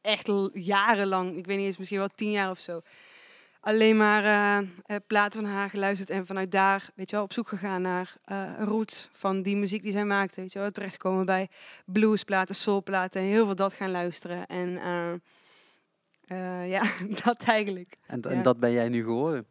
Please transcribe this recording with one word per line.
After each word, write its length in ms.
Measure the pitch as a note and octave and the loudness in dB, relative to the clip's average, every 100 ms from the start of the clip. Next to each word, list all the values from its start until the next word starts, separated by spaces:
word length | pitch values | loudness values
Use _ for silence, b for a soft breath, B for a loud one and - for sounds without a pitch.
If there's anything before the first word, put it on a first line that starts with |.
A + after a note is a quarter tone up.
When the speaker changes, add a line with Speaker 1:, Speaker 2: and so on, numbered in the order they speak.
Speaker 1:
echt 260 | G#3+ G#3 - | -2 -2 0
l-, 240 | G3+ G3 | 0 0
jarenlang, 840 | G3+ F3 G3 G#3 G#3+ G3 F#3 F3+ E3+ | -4 0 2 4 2 2 0 -2 -6
ik 100 | F3+ | -4
weet 100 | G3 | -4
niet 100 | G3 | -2
eens, 100 | F#3 | -6
misschien 200 | F#3+ G3+ | -6 -4
wel 100 | G3 | -4
tien 160 | - G#3+ | -4 -2
jaar 200 | G#3 F#3+ | 0 -2
of 80 | F#3 | -4
zo... 220 | - E3+ - B B B B B B B | -10 -12 -14 B B B B B B B
Alleen 360 | - G#3+ A3 A3 | 0 6 6 8
maar, 280 | G#3+ G#3+ | 6 6
eh, 440 | G#3 G#3 G#3 G3+ G3 F3 - | 4 4 4 2 0 -10 -10
eh, 100 | G#3 _ | -10 _
platen 340 | G#3+ G3+ G#3+ | 2 2 -2
van 80 | G#3 | -4
haar 200 | G3 G3+ | -2 -4
geluisterd 400 | G3+ G3 G3 F#3+ | -2 0 -2 -4
en 160 | F#3+ F3+ | -6 -4
vanuit 240 | G3 F#3+ | -4 0
daar, 360 | F#3+ F#3+ G3 - | 2 4 2 -2
weet 160 | - F#3+ | -14 -6
je 60 | G#3 | -4
wel, 80 | |
op 80 | G3+ | -4
zoek 160 | - A3+ | -6 -6
gegaan 340 | G3 G3 F#3 | -6 -4 -2
naar, 320 | F#3 F3+ F3+ - | -2 -2 -4 -12
eh, 280 | - G3 F#3+ - | -10 -8 -8 -6
roots 500 | G#3 A3 A3 - - | -2 -2 -2 -6 -10
van 300 | - G3 F#3+ | -6 -2 -2
die 140 | F#3+ G3+ | -2 -2
muziek 260 | G3+ G#3 | -2 -4
die 100 | G3 | -4
zij 120 | G3 | -2
maakte, 360 | G#3 G3+ G3 - | 0 0 -2 -6
weet 120 | F#3 | -12
je 60 | G3 | -8
wel, 120 | G3+ | -8
terechtkomen 560 | G3+ G3 - F#3+ F#3 F#3 | -6 -10 -6 -2 0 2
bij 220 | F#3 F#3+ B B B - | 0 -2 B B B -4
bluesplaten, 680 | F#3+ G#3+ G#3+ - G3 F#3 | 2 4 2 0 0 0
soulplaten 680 | - - G3 F#3+ F#3+ F#3 F#3+ | -2 0 0 0 -2 -2 -2
en 60 | F#3+ | 2
heel 180 | G#3+ A3 | 4 2
veel 80 | F#3 | 2
dat 160 | G3 | 0
gaan 180 | F#3+ F#3+ | 0 -4
luisteren. 560 | F3+ F3 E3+ F3 F3 F3 | -2 -4 -6 -10 -10 -8
En, 320 | F3+ F3+ F3+ | -6 -4 -6
eh, 340 | - F3 E3+ F3 _ b b b b b b _ _ _ _ | -4 -4 -4 -6 _ b b b b b b _ _ _ _
eh, 440 | F#3 F#3 F3+ F3+ | -8 -6 -6 -4
ja, 120 | F#3+ G#3+ - F#3+ | 0 0 -2 -8
<laughs> 180 | G#3 | -2
dat 180 | A#3 A#3 | 0 0
eigenlijk. 520 | - A3 G3+ F#3 F3 - _ | 2 2 0 -6 -10 -20 _
Speaker 2:
En, 160 | B2 | -8
en 140 | A#2 B2 | -2 2
Speaker 1:
Ja. 60 | |
Speaker 2:
dat 180 | A#2+ A#2+ | 4 4
ben 120 | A#2+ | 4
jij 160 | A#2+ A#2 | 2 2
nu 140 | A#2+ | 0
geworden? 420 | A2+ A#2 D3+ D3 A2 | 0 0 0 -2 -8